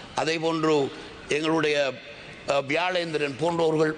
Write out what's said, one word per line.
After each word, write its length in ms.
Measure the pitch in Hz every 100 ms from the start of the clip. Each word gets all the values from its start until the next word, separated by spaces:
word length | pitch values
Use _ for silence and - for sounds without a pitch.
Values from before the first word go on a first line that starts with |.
| - -
அதே 200 | 143 165
போன்று 380 | 165 160 156 151 135 - - - -
எங்களுடைய, 480 | 143 156 160 151 147 135 123 - - - - -
அ, 60 | 143
வியாழேந்திரன் 760 | 135 156 180 180 170 151 147 127
போன்றவர்கள் 540 | 165 170 160 156 156